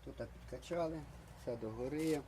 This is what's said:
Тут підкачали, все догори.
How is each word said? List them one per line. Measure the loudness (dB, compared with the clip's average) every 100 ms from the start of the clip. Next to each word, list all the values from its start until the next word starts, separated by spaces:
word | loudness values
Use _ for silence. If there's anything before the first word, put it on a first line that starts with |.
| -10
Тут | -6
підкачали, | -6 -6 -8 -8 0 2 4 2 -6 -12 -12 -6
все | -2 0
догори. | 0 0 0 4 6 4